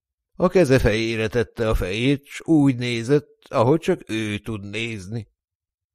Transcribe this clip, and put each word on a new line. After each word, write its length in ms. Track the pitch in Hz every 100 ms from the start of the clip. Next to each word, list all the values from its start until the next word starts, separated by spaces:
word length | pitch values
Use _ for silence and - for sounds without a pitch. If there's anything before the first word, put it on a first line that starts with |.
| _ _ _
A 160 | - 180
keze 300 | 190 151 131
fejére 500 | 120 107 113 113 110
tette 400 | 120 110 - 110
a 60 |
fejét, 500 | 110 90 104 127 143
s 160 | - -
úgy 320 | - 160 139 120
nézett, 720 | 123 117 117 147 - _ _
ahogy 320 | 135 117 160
csak 300 | - 175 -
ő 280 | 110 107 104
tud 260 | 117 107
nézni. 640 | 101 104 117 107 92 113 104 _ _ _ _ _ _